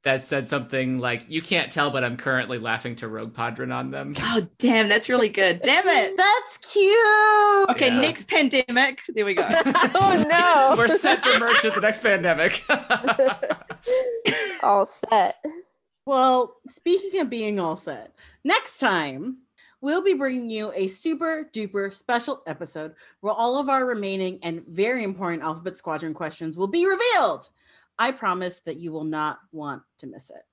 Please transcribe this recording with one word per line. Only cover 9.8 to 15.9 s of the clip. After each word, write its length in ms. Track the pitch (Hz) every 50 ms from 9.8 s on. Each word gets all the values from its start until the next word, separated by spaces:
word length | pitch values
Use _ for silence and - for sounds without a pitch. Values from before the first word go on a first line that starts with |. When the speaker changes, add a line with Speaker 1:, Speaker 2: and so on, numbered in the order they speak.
| - - -
Speaker 4:
Oh, 300 | 370 392 392 370 330 302 302
no. 460 | 294 349 349 349 339 294 269 269 285
Speaker 1:
<laughs> 0 |
We're 120 | - 233 220
set 340 | - 392 - - - - -
for 140 | 254 262 240
merch 240 | 233 233 247 277 -
at 100 | 208 202
the 60 | 202
next 240 | 190 214 214 - -
pandemic. 600 | 226 202 180 170 180 165 147 160 196 - - -
<laughs> 760 | - 294 285 - - 311 - 240 247 214 - 269 262 - - - - 302 - - _ - - _ - 494 508 523 494 466 453 466 - - - 440 392 359 330
Speaker 4:
All 240 | - - 202 202 190
set. 580 | - - - - - 226 214 180 - - _ - 302 311 339 370 _ _ _ _ _